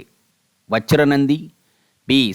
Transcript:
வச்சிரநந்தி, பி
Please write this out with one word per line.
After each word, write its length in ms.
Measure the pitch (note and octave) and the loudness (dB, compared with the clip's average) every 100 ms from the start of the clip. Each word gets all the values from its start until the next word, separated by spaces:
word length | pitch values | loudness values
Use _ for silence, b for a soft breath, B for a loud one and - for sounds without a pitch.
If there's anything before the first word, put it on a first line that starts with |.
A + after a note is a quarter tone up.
| C2 _ _ _ _ _ - | -10 _ _ _ _ _ -6
வச்சிரநந்தி, 680 | A2 A2 D3+ C#3+ C#3 C#3 D#3 - _ _ _ _ _ - | -6 0 2 2 0 0 -2 -6 _ _ _ _ _ -2
பி 120 | C3+ A#2 | 0 0